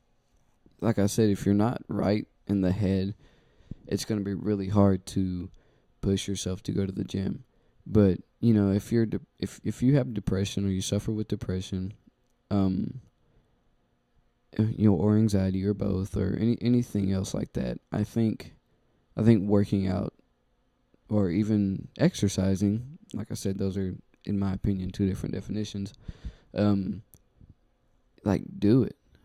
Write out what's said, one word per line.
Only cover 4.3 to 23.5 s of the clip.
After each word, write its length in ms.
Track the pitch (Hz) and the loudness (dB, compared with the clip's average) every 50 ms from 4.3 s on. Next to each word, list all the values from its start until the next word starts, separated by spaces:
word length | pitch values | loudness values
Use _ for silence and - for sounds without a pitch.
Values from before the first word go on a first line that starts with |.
| 98 | -6
really 340 | 82 - 104 104 98 95 | -4 -2 -2 -2 0 -2
hard 380 | 95 101 101 101 98 95 92 - | 0 4 4 6 6 4 2 -2
to 440 | - - 101 92 92 90 90 87 95 - - _ _ _ _ _ _ _ _ | -4 -4 -2 -2 -2 -4 -6 -8 -10 -14 -20 _ _ _ _ _ _ _ _
push 260 | - 101 98 95 - | -2 0 0 0 -2
yourself 340 | 101 98 - - 92 92 95 | -4 -6 -6 -4 -6 -6 -6
to 120 | - 104 104 | -6 -4 -2
go 120 | 98 98 | -2 -2
to 60 | 95 | -2
the 140 | 95 101 95 | -4 -6 -6
gym. 400 | 92 - 98 95 - - - - _ _ _ _ _ _ _ _ | -4 -4 -4 -4 -4 -6 -8 -12 _ _ _ _ _ _ _ _
But, 320 | - 98 107 101 95 85 - - _ _ _ | 0 4 4 4 4 4 0 -4 _ _ _
you 120 | - 117 110 | 2 4 4
know, 180 | 104 101 98 | 4 4 4
if 200 | 98 104 - - | 2 0 0 0
you're 140 | 113 117 113 | 0 0 0
de-, 160 | 107 - 95 - - _ _ | 0 -2 -6 -8 -12 _ _
if, 220 | - - - - - | -10 -10 -10 -8 -8
if 180 | 107 - - | -8 -4 0
you 140 | 123 127 143 | 2 2 4
have 180 | 139 127 135 110 | 2 2 -2 -6
depression 520 | 107 - - 95 92 101 - - 98 101 | -6 -4 -2 -2 -2 -2 -2 -2 -2 -2
or 40 | 98 | -2
you 120 | 95 95 | -2 -2
suffer 320 | - - 101 104 - 110 110 | -2 -2 -2 -2 -2 -2 -4
with 160 | 107 107 - | -4 -4 -4
depression, 640 | 110 101 - - 92 92 95 - 98 92 92 98 - - _ - _ _ _ _ _ _ _ _ | -6 -6 -4 -6 -6 -6 -6 -6 -6 -6 -6 -8 -10 -14 _ -20 _ _ _ _ _ _ _ _
um, 480 | 104 101 98 95 92 - - - 127 131 - _ _ _ _ _ _ _ _ _ _ _ _ _ _ _ _ _ _ _ _ _ _ _ _ _ _ _ _ _ - - | 0 2 2 2 0 0 -2 -4 -8 -12 -16 _ _ _ _ _ _ _ _ _ _ _ _ _ _ _ _ _ _ _ _ _ _ _ _ _ _ _ _ _ -2 0
uh, 40 | 110 | 0
you 260 | 110 - - 107 107 | 0 2 4 4 4
know, 60 | 95 | 4
or 200 | 73 95 107 107 | 4 4 4 4
anxiety 480 | 110 113 107 101 98 95 95 92 95 95 | 4 4 2 2 2 2 0 0 -2 -2
or 100 | 104 101 | -2 -2
both, 440 | 101 101 101 92 92 98 - - | -2 -2 -2 -2 -2 -4 -4 -2
or 180 | - 95 95 98 | -2 -2 -2 0
any, 220 | - 107 117 120 - | 0 0 0 0 0
anything 540 | - 120 123 120 120 - - 104 98 98 98 | 2 2 2 2 2 0 -2 -2 0 0 0
else 200 | 95 98 - - | -2 -2 -4 -4
like 200 | - - - - | -6 -6 -6 -6
that, 260 | - - - - - - _ | -6 -4 -4 -6 -8 -10 _
I 120 | - 104 104 | -4 -4 -4
think, 520 | - - 113 113 110 101 - - - - _ _ _ _ _ _ _ _ _ _ _ _ | -2 0 0 0 0 0 -4 -8 -16 -20 _ _ _ _ _ _ _ _ _ _ _ _
I 60 | - | 4
think 260 | 107 113 117 95 95 | 6 6 6 6 6
working 400 | 104 104 101 101 - 104 98 95 | 4 4 4 4 2 2 0 0
out 260 | 95 92 95 104 - - _ _ _ _ _ _ _ _ _ _ _ _ _ _ _ _ _ _ | 0 0 -2 -2 -4 -8 _ _ _ _ _ _ _ _ _ _ _ _ _ _ _ _ _ _
or 220 | - 104 104 98 87 | -2 0 0 2 2
even 580 | 82 101 107 107 110 104 101 95 98 - - - - | 2 2 2 2 2 2 2 2 0 -4 -8 -12 -2
exercising, 1000 | - 147 180 - - 107 98 - 95 95 95 95 90 104 101 104 113 123 135 160 - - - - | 0 0 0 2 2 0 0 0 0 2 2 2 2 2 0 0 0 -4 -10 -16 -20 -18 -12 -10
like 180 | - 107 - | -10 -8 -8
I 40 | 104 | -10
said, 220 | - - 98 | -6 -4 -6